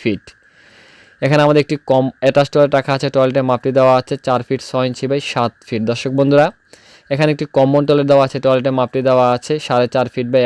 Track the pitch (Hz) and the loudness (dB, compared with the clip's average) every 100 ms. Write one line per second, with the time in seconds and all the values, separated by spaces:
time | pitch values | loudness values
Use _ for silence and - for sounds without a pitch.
0 | 120 95 - _ _ _ _ _ _ _ | -4 -6 -10 _ _ _ _ _ _ _
1 | _ _ 139 151 147 147 139 147 - 131 | _ _ -2 2 4 2 0 -6 0 0
2 | 131 - 135 143 139 151 143 139 139 135 | 0 -2 0 2 0 2 2 0 -2 -4
3 | 139 135 131 135 127 123 135 131 131 127 | -2 0 0 0 -2 -2 0 2 4 2
4 | - 139 - 123 - 131 - 131 127 123 | 0 -6 -2 -4 -2 -6 -4 -4 -4 -4
5 | 131 143 - 131 117 - - 117 110 120 | -4 -4 -4 -4 -4 -6 -8 -4 -4 -4
6 | 135 135 139 143 156 - _ - _ - | -4 0 2 2 2 -2 _ -20 _ -20
7 | _ 139 151 147 151 135 135 143 147 147 | _ -2 0 -2 -2 0 2 2 2 0
8 | 143 139 135 135 135 131 131 131 123 135 | 4 2 2 0 0 0 0 -2 -2 -2
9 | 131 127 123 123 - 151 - 123 123 131 | 0 2 2 0 -4 -6 -2 0 0 -2
10 | 123 - 120 131 | -2 -4 -2 0